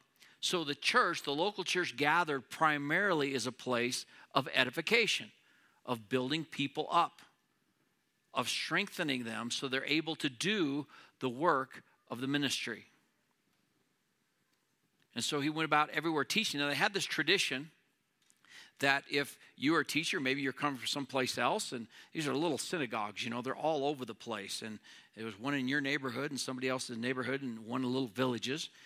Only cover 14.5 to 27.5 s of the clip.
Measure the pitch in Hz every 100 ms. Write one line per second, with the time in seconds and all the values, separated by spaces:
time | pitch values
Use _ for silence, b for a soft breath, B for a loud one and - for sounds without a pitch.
14.5 | _ _ _ _ _ _ 120 - 147 143
15.5 | 151 160 151 151 156 165 156 135 214 214
16.5 | 143 143 143 202 196 - - 156 185 -
17.5 | 131 160 _ _ _ _ _ _ _ B
18.5 | B B - 139 139 - 143 139 - B
19.5 | - 131 160 135 147 160 190 131 139 135
20.5 | - 147 131 110 143 135 135 127 - 123
21.5 | 202 - 127 110 B B 165 151 139 170
22.5 | 131 - 175 123 113 104 101 123 120 120
23.5 | - 151 156 139 147 117 107 - 107 98
24.5 | - 113 107 B B B - 113 98 127
25.5 | 143 127 143 139 143 135 117 143 131 -
26.5 | 127 131 131 - 117 123 131 120 135 135